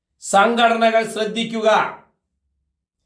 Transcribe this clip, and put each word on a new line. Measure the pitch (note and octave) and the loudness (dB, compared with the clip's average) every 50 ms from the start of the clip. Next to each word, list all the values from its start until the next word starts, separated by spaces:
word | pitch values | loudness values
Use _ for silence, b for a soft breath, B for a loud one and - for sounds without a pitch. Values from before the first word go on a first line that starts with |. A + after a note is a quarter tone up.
| _ _ _ _ - - F#3+ | _ _ _ _ -8 0 2
സംഘടനകൾ | G3 G#3 A#3 A#3+ A3+ A#3+ A3+ A3+ A3+ A3+ A3+ A3 A3+ A3 - - | 2 2 2 2 2 2 2 2 2 2 2 2 0 -2 -2 -4
ശ്രദ്ധിക്കുക. | G#3 A3 G3+ - A3+ A3 - A3+ A3 G#3+ A3 G#3+ - - - - - - _ _ _ _ _ _ _ _ _ _ _ _ _ _ _ _ _ _ _ _ | -6 -6 -6 -4 -6 -8 -6 -6 -2 0 2 2 2 0 -2 -8 -14 -20 _ _ _ _ _ _ _ _ _ _ _ _ _ _ _ _ _ _ _ _